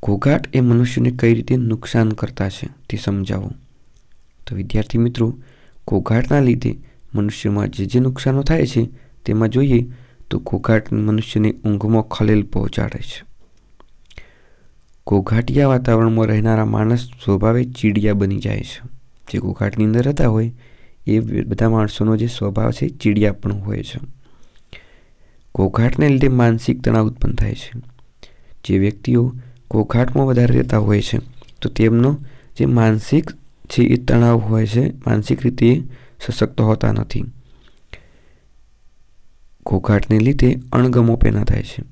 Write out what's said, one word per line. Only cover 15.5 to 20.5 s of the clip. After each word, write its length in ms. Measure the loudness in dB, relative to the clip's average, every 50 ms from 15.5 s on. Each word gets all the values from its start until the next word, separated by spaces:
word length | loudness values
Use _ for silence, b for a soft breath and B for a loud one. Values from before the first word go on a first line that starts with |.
| 2 2 4 4
વાતાવરણમાં 580 | 2 2 2 2 2 4 4 2 2 2 2
રહેનારા 380 | 2 2 2 2 2 2 2 0
માણસ 440 | 0 0 0 0 0 0 -2 -2 -6 -12 -8 -2
સ્વભાવે 400 | 0 0 2 2 2 2 2 0
ચીડિયા 500 | -2 -6 -2 0 0 2 2 2 2 2
બની 260 | 2 0 0 -2 -4
જાય 200 | -4 -4 -6 -6
છે. 280 | -6 -10 -14 -16 -16 -16 -16 -18 -20 -20 -20 -20 -20 -8 -8
જે 60 | -6
ઘોઘાટની 460 | -4 -4 -4 -2 -4 -4 0 0 0
અંદર 180 | 2 2 2 0
રહેતા 260 | 0 0 2 2 2
હોય 260 | 2 2 0 -2